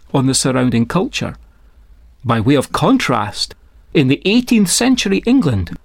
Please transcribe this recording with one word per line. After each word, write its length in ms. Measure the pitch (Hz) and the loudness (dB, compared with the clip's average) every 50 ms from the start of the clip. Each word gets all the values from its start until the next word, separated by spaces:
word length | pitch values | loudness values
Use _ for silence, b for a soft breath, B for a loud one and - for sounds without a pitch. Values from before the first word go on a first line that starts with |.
| - - - | -10 -4 -2
on 140 | 139 127 | 0 0
the 80 | 135 127 | 0 0
surrounding 500 | - - 139 123 131 127 127 117 117 117 | 0 0 0 0 0 0 0 0 0 0
culture. 500 | - - 175 214 285 - - - 90 - - - - _ _ _ - _ _ - - - - - - - _ - | 0 0 -2 -2 -4 -6 -8 -8 -8 -10 -14 -20 -20 _ _ _ -20 _ _ -20 -20 -20 -20 -20 -20 -20 _ -4
By 160 | 117 117 113 | -2 -2 0
way 140 | 101 131 147 | 2 2 2
of 180 | 131 - - | 2 0 -2
contrast, 840 | - - 147 196 269 254 - - 127 110 104 104 - - - - - _ _ _ _ - - - | -2 0 2 2 2 2 0 0 -2 -2 -4 -4 -6 -8 -8 -8 -10 _ _ _ _ -20 -12 -4
in 160 | - 160 135 | 0 0 2
the 140 | 131 139 - - | 2 0 0 0
eighteenth 460 | 190 214 247 247 - 240 214 202 175 | 0 2 2 2 2 2 2 2 2
century 540 | - - 240 262 254 - - 202 196 196 - | 0 0 0 0 0 0 0 -2 -2 -2 0
England 500 | 226 254 269 190 139 110 95 87 - - - | 2 2 2 2 2 0 -2 -4 -6 -10 -14